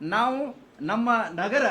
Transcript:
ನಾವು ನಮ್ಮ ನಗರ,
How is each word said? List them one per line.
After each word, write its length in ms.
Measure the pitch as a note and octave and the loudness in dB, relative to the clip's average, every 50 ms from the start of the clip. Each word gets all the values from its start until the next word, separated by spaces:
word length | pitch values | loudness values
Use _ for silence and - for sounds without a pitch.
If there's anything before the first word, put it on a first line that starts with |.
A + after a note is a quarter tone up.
ನಾವು 640 | D3+ D#3+ G3 A3 A#3+ B3+ C4 C4+ D4 C4 - - - - - - | -6 -2 0 2 2 0 0 -2 -4 -6 -8 -14 -20 -20 -14 -8
ನಮ್ಮ 300 | D3 E3 G#3 A#3 A#3 A#3+ A#3 A3+ G3+ D#3+ | -4 -2 -2 0 2 2 2 2 0 -2
ನಗರ, 340 | E3+ E3+ F#3 G#3 B3 C#4+ C4 G3+ | -4 -4 -2 0 2 2 2 2